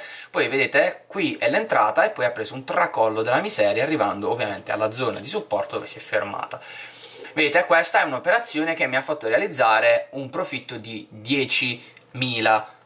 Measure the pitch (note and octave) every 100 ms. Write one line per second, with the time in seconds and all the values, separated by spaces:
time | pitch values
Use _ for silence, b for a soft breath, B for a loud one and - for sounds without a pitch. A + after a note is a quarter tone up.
0 | B B B - D3+ C3+ B2 - F3 -
1 | - G3+ D#3+ D#3+ - F3 A3 B2 G#2+ A2
2 | F#3 - A#2+ G#2 A2 - - E3 F3 -
3 | A2 A2 A2+ C3+ G#3 - G#2 G#2 C#3 D#3
4 | G2+ F#2+ G2+ A2+ G#2+ G2 - G#2+ A2 A#2
5 | B2 G2 A#2+ G#3 - E2+ E2+ G2 - -
6 | - A2 G2+ G2+ - - B B B B
7 | B B B - D3 D#3+ F3+ E3 E3+ A3
8 | D#3 B2+ E3+ A3+ A#3+ D3 D#3+ D#3+ C3+ C3
9 | C3+ D#3 A2+ A2+ G3+ D3+ A2+ A2 A#2 A#2
10 | - C#3 C3 D#3+ F3+ B2+ - A#2 A2 A2+
11 | - A2 G#2+ C#3 C3 - B2+ A#2+ - -
12 | - B2 B2+ A#2 A2 A2 - -